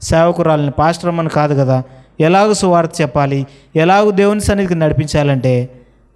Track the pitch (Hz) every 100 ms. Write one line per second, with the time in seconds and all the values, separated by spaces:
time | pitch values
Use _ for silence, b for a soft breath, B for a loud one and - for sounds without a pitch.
0 | - 165 170 170 160 151 143 131 156 170
1 | 175 170 160 156 147 139 131 131 131 B
2 | B B 156 185 214 208 190 175 165 -
3 | 147 147 139 139 131 B B 160 165 196
4 | 214 190 202 208 202 202 190 170 156 151
5 | 151 160 143 135 127 123 127 b b b
6 | b